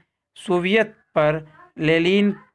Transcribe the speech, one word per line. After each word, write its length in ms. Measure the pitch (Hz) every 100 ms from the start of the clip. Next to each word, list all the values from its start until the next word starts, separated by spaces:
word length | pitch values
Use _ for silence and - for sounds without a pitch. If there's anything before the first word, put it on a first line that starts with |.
| _ _ _ -
सोवियत 520 | - 175 180 220 220
पर 600 | - _ 165 151 156 156 - - -
लेनिन 540 | 156 165 170 202 202 202 -